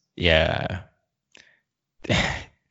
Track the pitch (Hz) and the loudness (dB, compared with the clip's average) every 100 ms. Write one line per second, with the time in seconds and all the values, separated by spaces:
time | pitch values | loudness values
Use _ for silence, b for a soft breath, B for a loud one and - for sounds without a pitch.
0 | _ - 87 78 80 67 71 92 - _ | _ -2 4 4 2 -2 -4 -8 -12 _
1 | _ _ _ - b b b _ _ _ | _ _ _ -20 b b b _ _ _
2 | - - B B B _ _ | -2 0 B B B _ _